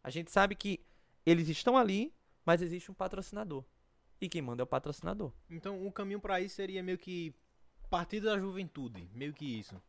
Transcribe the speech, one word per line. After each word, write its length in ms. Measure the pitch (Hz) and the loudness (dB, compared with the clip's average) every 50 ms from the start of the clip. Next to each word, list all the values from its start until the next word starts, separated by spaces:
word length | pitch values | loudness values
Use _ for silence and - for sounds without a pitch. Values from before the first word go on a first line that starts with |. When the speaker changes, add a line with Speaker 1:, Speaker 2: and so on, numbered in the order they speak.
Speaker 1:
A 80 | - 143 | -10 -6
gente 200 | 123 160 165 - | -6 -6 -6 2
sabe 240 | - 202 196 196 202 | 6 6 6 6 4
que 300 | - - 202 190 - - _ - - _ _ _ _ _ | -4 -2 -4 -4 -4 -6 _ -20 -20 _ _ _ _ _
eles 240 | 165 170 170 165 156 | 8 8 8 6 2
estão 300 | 156 - - 247 247 262 | 0 2 4 6 8 8
ali, 340 | 240 202 190 202 240 320 - _ _ _ _ _ _ | 6 6 4 2 0 -2 -6 _ _ _ _ _ _
mas 160 | 165 170 165 | 4 4 4
existe 300 | 180 170 175 180 - - | 4 -2 -4 -8 -8 -12
um 40 | 190 | -8
patrocinador. 720 | - 190 185 - 196 190 - - 208 220 180 147 135 131 _ _ _ _ _ _ _ _ _ - - | -6 -6 -4 -4 -6 -8 -8 -8 -8 -6 -6 -6 -8 -8 _ _ _ _ _ _ _ _ _ -10 -8
E 80 | 190 170 | -6 -4
quem 140 | - 165 | -4 -4
manda 200 | 139 123 120 120 | -2 -2 -2 -2
é 20 | 127 | -2
o 20 | |
patrocinador. 680 | 127 - 131 - 147 139 - - 170 196 208 202 131 - - - - | 0 0 -2 -2 -4 -8 -6 -6 -6 -4 -4 -6 -8 -8 -14 -18 -14
Speaker 2:
Então, 380 | 165 165 - 196 202 185 190 | -14 -10 -8 -8 -6 -6 -8
o 40 | 196 | -8
caminho 300 | 190 - 202 196 202 208 | -6 -6 -6 -6 -6 -6
pra 200 | 196 202 196 180 | -2 0 0 0
isso 160 | 185 196 - | 0 -2 -4
seria 260 | - 196 185 190 185 | -6 -6 -4 -4 -6
meio 160 | 180 185 185 175 | -2 -4 -4 -4
que 360 | - 185 180 175 170 160 - _ _ _ _ _ - - _ - - - | -4 -8 -6 -6 -6 -6 -10 _ _ _ _ _ -20 -20 _ -16 -4 0
Partido 380 | - 170 175 - - 214 208 | 0 0 0 0 -4 0 2
da 120 | 220 214 196 | 2 2 2
Juventude, 680 | 190 196 185 190 190 160 _ 143 131 117 110 92 87 90 104 | 0 -2 -4 -6 -8 -8 _ -8 -8 -6 -8 -10 -14 -12 -10
meio 180 | 120 139 147 | -8 -8 -8
que 120 | 147 - 147 | -6 -6 -6
isso. 360 | 139 117 110 104 - 98 92 _ | -4 -4 -4 -6 -10 -14 -18 _